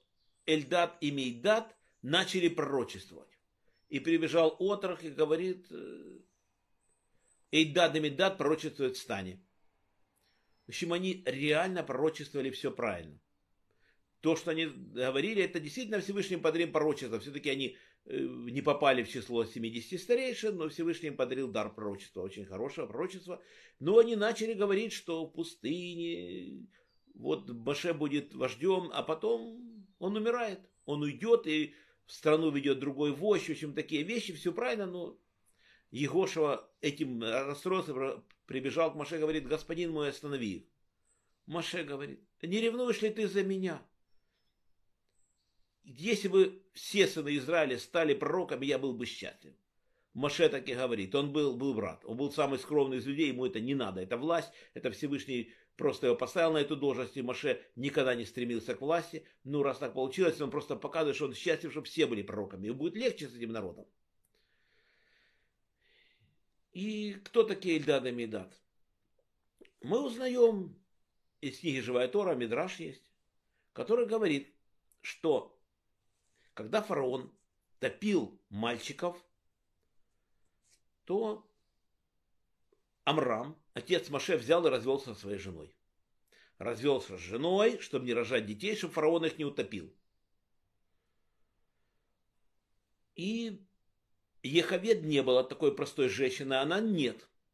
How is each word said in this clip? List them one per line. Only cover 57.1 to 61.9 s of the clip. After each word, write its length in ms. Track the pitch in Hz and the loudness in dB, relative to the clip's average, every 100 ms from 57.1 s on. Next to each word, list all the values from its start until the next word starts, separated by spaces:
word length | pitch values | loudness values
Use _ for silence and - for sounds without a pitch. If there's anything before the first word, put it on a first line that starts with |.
| - | -6
и 40 | |
Моше 400 | 123 123 147 123 - - | -6 -2 0 -2 -4 -6
никогда 400 | 139 147 131 120 | -2 2 2 2
не 100 | 113 | -2
стремился 500 | - 120 117 113 113 | -4 -2 -2 -4 -4
к 60 | |
власти. 440 | 139 165 160 156 - _ | 0 0 0 -10 -14 _
Ну, 180 | 131 147 | -4 0
раз 180 | 139 131 | 0 0
так 140 | 135 | -4
получилось, 460 | 131 131 135 175 - | -2 -2 4 2 2
он 100 | 143 | -2
просто 280 | 143 - 127 | -4 -4 -6
показывает, 400 | 135 160 156 135 | -4 0 0 0
что 80 | 143 | -2
он 80 | |
счастлив, 380 | 117 180 156 156 | -4 0 0 -2
чтобы 160 | 147 | -8
все 180 | 131 | -6